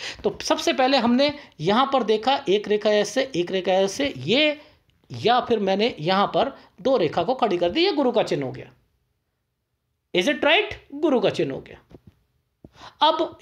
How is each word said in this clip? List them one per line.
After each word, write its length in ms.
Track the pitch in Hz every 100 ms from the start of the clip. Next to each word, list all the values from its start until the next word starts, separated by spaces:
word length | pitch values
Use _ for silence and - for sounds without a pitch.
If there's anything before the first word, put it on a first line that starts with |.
| - -
तो 120 | 208 -
सबसे 300 | - 311 339
पहले 240 | 269 254 277
हमने 340 | 233 247 294 285 - -
यहाँ 280 | 160 226 269
पर 100 | 269
देखा 300 | 214 220 262 277 -
एक 200 | 208 202
रेखा 220 | 208 214
ऐसे, 380 | 208 202 254 262
एक 160 | 165 170
रेखा 220 | 185 185
ऐसे, 380 | 185 190 226 277 131
ये, 420 | 135 262 302 294 - _ _ _ -
या 280 | 120 180 247
फिर 180 | 240 220
मैंने 340 | 190 190 233 -
यहाँ 260 | 160 190 185
पर 240 | 170 269 - - -
दो 160 | 247 247
रेखा 260 | 151 180
को 120 | 175
खड़ी 240 | 262 220 175
कर 120 | 175
दी, 140 | 262
ये 80 | 381
गुरु 200 | 302 247
का 100 | 208
चिन्ह 240 | 170 160 131
हो 60 |
गया। 200 | 131 - _ _ _ _ _ _ _ _ _ _ _ _ _ _
Is 140 | 214 247
it 160 | 294
right? 300 | 285 381 415 - -
गुरु 260 | 285 320 247
का 100 | 190
चिन्ह 240 | - 143
हो 60 | 135
गया। 180 | - - _ - - _ _ _ _ _ - - - -
अब 360 | 302 320 320 -